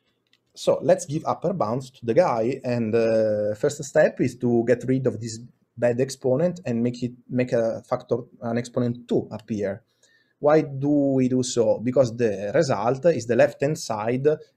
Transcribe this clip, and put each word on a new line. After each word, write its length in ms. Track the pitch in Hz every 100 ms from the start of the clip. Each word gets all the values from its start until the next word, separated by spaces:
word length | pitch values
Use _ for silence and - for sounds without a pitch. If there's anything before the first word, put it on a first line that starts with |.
| _ _ _ _ _
So 240 | - - -
let's 240 | 135 190 -
give 180 | 156
upper 280 | 131 - 110
bounds 380 | 98 107 127 135
to 160 | - 113
the 80 |
guy, 460 | 135 180 117 113 135
and, 320 | 127 120 110
uh, 640 | 113 113 110 110 107 104 107
first 260 | 147 139
step 380 | 147 156 156 -
is 160 | 135 -
to 260 | 123 117 117
get 160 | 123 127
rid 180 | 131 127
of 120 | 107
this 200 | 117 113 120 _ _
bad 260 | - 120 120
exponent 600 | 131 - 127 131 175 175 131
and 160 | 117
make 200 | 120 120
it, 100 | 120 - -
make 220 | 123 127
a 300 | 120 113 107
factor, 360 | - 127 - 120 123 -
an 160 | 117 117
exponent 500 | 120 127 123 120 -
two 180 | - -
appear. 500 | 110 - 107 98 101 _ _ _ _ _ -
Why 220 | 143 156
do 540 | 143 139 143 147 139
we 140 | 135 127
do 140 | 127
so? 360 | 123 120 110 98
Because 360 | 117 135 120
the 380 | 117 117 95 101
result 520 | 143 135 104 113 131 175
is 200 | 143 113
the 100 | 117
left-hand 420 | 147 - 139 156
side 480 | - 110 110 127 147 156 -